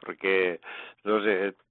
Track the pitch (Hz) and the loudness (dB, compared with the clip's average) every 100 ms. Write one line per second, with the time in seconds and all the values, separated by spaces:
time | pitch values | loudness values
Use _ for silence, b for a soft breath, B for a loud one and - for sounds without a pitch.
0 | - 87 95 95 92 85 - B B B | -14 -4 0 2 2 -2 -10 B B B
1 | 104 107 104 92 98 - _ | -2 0 2 0 0 -6 _